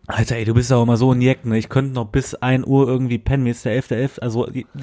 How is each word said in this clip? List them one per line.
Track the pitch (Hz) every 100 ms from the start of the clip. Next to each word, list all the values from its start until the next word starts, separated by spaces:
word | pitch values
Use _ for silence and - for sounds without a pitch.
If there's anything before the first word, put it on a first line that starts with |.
| -
Alter, | - - 117
ey, | 110
du | 117
bist | 120
ja | 123
auch |
immer | 117 117
so | 131
ein | 123
Jeck, | 123 131 123
ne? | 110
Ich | 107
könnte | 139 135
noch | 127 110
bis | 135 -
ein | - 127 131 -
Uhr | 135 131
irgendwie | 131 131 117
pennen. | - 139
Mir | 120
ist | 120 127
der |
elfte | 117 - 110
elf, | 135 -
also, | 123 113 120
ja, | 131 - 143